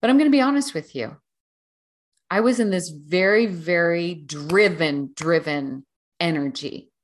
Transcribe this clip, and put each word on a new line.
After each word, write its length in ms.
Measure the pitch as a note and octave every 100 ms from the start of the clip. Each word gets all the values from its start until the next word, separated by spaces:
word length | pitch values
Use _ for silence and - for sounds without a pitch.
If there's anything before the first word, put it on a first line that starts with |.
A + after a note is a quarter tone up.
But 80 | A3+
I'm 80 | C4+
gonna 140 | D4+
be 100 | C#4
honest 320 | C4 C#4+ C#4
with 220 | D#3+ D3+
you. 240 | C#3 A2+ D3+ _ _ _ _ _ _ _ _ _ _ _
I 100 | F#3+
was 200 | A3+ A#3+
in 100 | A3
this 180 | F#3 E3+
very, 560 | D3+ D3 F3+ F#3+ G#3+
very 720 | A3+ F3+ D#3+ F3 E3+ E3+ E3+
driven, 960 | F3 C#3+ D3 D3 F#3 G#3 E3 D#3+ C#3+ C#3
driven 720 | - D#3+ E3 D3+ D3 C#3 C3 - _ _ _
energy. 720 | E3+ D#3 C#3+ C3 D3 - - _